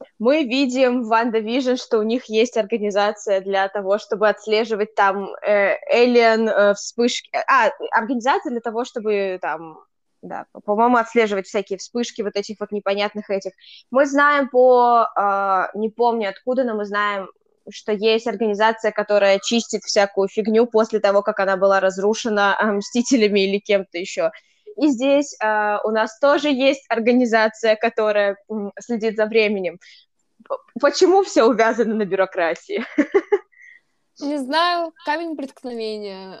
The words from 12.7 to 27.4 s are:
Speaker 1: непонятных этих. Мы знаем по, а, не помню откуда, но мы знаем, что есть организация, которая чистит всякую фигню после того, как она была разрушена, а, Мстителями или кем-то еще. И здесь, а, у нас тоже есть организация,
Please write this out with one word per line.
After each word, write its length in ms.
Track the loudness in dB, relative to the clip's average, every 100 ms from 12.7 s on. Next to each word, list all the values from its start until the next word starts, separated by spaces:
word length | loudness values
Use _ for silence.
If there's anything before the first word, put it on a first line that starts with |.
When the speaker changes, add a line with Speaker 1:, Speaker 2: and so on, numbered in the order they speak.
Speaker 1:
непонятных 580 | -6 -4 -2 -4 -6 -6
этих. 220 | -6 -6 -16 -20 -20 _
Мы 140 | 0 2
знаем 420 | 2 2 2 2
по, 580 | 4 6 6 6 4 2 0
а, 520 | 0 0 0 0 -2 -4
не 140 | -8
помню 400 | 0 0 0 -4
откуда, 340 | -6 -4 -2 -2
но 100 | -4
мы 100 | -4
знаем, 440 | -2 -2 -4 -10 _ _ _ -20
что 240 | -12 -6
есть 340 | 0 2 0 -2
организация, 640 | -2 -2 0 0 0 -4
которая 480 | -4 0 2 4 2
чистит 440 | 0 -2 -2 -6
всякую 460 | -2 0 0 0 -2
фигню 380 | -2 0 2 2
после 320 | 0 0 0
того, 200 | 2 2
как 160 | 0 -2
она 160 | -2 2
была 220 | 2 4
разрушена, 760 | 2 0 -2 0 -2 0 2 2
а, 140 | 0
Мстителями 680 | -2 -2 -4 0 2 4 2
или 180 | 2 -2
кем-то 380 | 0 -2 -2 -10
еще. 320 | -8 -4 -4 -4 _ _ -20 -2
И 100 | 0
здесь, 460 | 2 2 2 0 -4
а, 360 | -2 0 0 -2 -2
у 60 |
нас 280 | -2 -2 0
тоже 300 | 2 2 0
есть 360 | 2 2 0 _
организация, 840 | -2 2 2 4 2